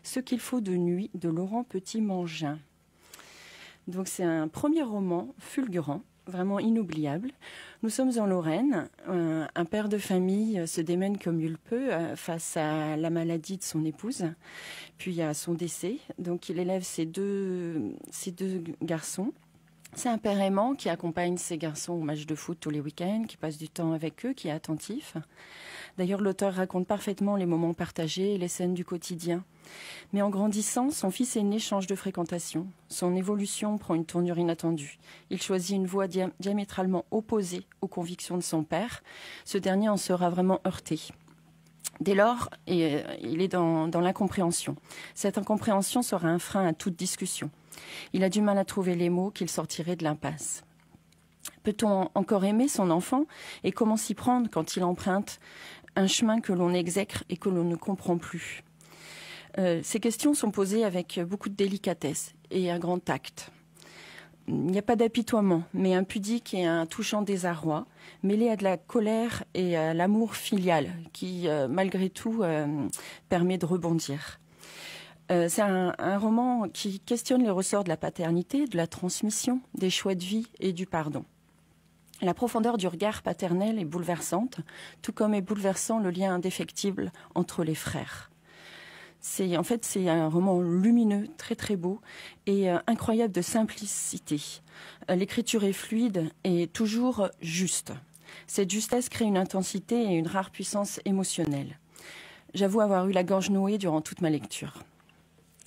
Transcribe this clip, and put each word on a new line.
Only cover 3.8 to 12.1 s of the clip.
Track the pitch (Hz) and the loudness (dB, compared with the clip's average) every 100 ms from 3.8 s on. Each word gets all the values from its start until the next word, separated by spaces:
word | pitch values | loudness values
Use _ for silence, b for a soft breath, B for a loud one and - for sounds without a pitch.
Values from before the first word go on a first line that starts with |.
| - | -8
Donc | 180 185 | -6 -4
c'est | - | -2
un | 175 160 156 | 0 0 -2
premier | - 294 320 | 0 0 2
roman | 254 208 190 175 233 - | 0 -2 0 -2 -4 -10
fulgurant, | - - 254 175 143 151 - _ - | -8 -4 -2 -2 -2 -4 -8 _ -10
vraiment | 180 190 196 | -4 0 0
inoubliable. | 214 226 180 156 147 151 254 - B B B B | 2 2 0 -2 -2 -2 -6 -10 B B B B
Nous | 226 | -4
sommes | 220 262 233 | 0 0 2
en | 208 | 2
Lorraine. | 185 160 160 277 202 135 - - | 2 2 2 2 2 -2 -8 -4
Euh, | 180 165 160 147 - | 0 0 0 -2 -2
un | |
père | 170 214 214 | -2 -2 0
de | 208 | -2
famille | - 185 185 202 220 202 165 | 0 2 2 2 2 0 -2
se | - | -2
démène | 165 175 196 202 | 0 0 0 -2
comme | 180 165 | 0 0
il | 160 165 | 0 -4
peut, | - 233 269 | -4 -4 0
euh, | 165 165 | -2 -2